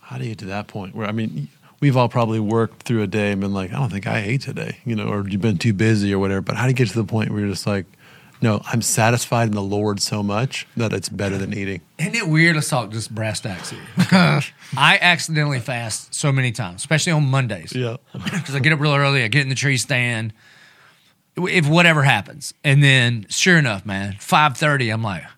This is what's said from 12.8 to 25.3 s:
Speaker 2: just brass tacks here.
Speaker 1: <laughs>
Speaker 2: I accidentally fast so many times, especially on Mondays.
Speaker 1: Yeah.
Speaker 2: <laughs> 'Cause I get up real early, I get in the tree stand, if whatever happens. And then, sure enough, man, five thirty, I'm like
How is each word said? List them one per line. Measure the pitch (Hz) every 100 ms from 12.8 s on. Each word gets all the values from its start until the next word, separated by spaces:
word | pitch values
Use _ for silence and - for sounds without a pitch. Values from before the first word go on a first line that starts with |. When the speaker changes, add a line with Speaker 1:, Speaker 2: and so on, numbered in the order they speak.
| 107
Speaker 2:
just | 113 107 110
brass | 110 104
tacks | 117 90 -
here. | - - -
Speaker 1:
<laughs> | 185 185 165 147 139 _ - 127
Speaker 2:
I | 147 190
accidentally | 180 170 - 156 147 135
fast | 113 120 117 - -
so | - 151
many | 135 127
times, | 110 98 90
especially | - 156 180
on | 160 143
Mondays. | 135 123 101 87
Speaker 1:
Yeah. | 131 123 113 _
Speaker 2:
<laughs> |
'Cause | - - 196 135
I | 135
get | 139
up | 160
real | 151
early, | 143 139 139
I | 113
get | 139
in | 135
the | 131
tree | 143 131
stand, | - 131 123 117 110 - _ - - _ _ _ _ _ _ -
if | 175 185 147
whatever | 160 170 156
happens. | 139 117 92 - - -
And | 147 139
then, | 143 131 120 117 98
sure | - - 170
enough, | 139 101
man, | 107 98 98 98
five | - 170 151 123
thirty, | 151 143 120
I'm | 110
like | 113 87 -